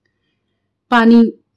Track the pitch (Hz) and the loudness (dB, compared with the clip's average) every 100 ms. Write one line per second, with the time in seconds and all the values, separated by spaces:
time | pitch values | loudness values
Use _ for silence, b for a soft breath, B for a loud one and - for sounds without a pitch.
0 | _ _ _ _ _ _ _ _ _ 240 | _ _ _ _ _ _ _ _ _ -4
1 | 226 233 226 - _ | 0 0 0 -6 _